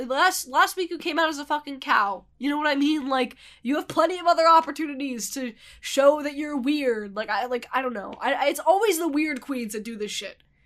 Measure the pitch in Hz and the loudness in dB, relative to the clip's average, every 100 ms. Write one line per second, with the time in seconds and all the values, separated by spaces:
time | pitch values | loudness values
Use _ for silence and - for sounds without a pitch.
0 | 254 277 370 359 262 285 381 370 339 339 | -2 2 2 2 -2 2 2 2 -6 -4
1 | 339 311 311 285 285 294 285 269 277 233 | -4 0 0 0 -4 -4 -4 -8 0 2
2 | 202 180 _ - 277 294 302 277 285 302 | 2 -2 _ -8 -4 0 0 2 2 0
3 | 262 262 254 - - - 233 294 302 330 | 0 0 -2 -6 -20 -12 -4 -4 -2 0
4 | 330 359 339 330 320 330 330 294 311 269 | 0 2 2 4 6 6 4 -4 -6 -6
5 | 277 233 - 269 247 226 - - - 269 | -6 -6 -8 -6 -8 -10 -20 -16 -4 4
6 | 277 302 294 285 302 285 254 302 262 220 | 6 6 0 -6 -4 -2 0 0 0 -2
7 | 202 202 208 208 247 247 - 254 254 214 | -4 -8 -4 -2 -2 -4 -4 -4 -2 -6
8 | 190 - 240 277 285 - 320 381 427 320 | -10 -6 -2 0 0 0 4 4 4 2
9 | 339 285 311 262 - 254 220 214 214 226 | 0 0 -2 -4 -6 -6 -6 -8 -10 -8
10 | 208 - 190 - _ _ | -8 -8 -10 -14 _ _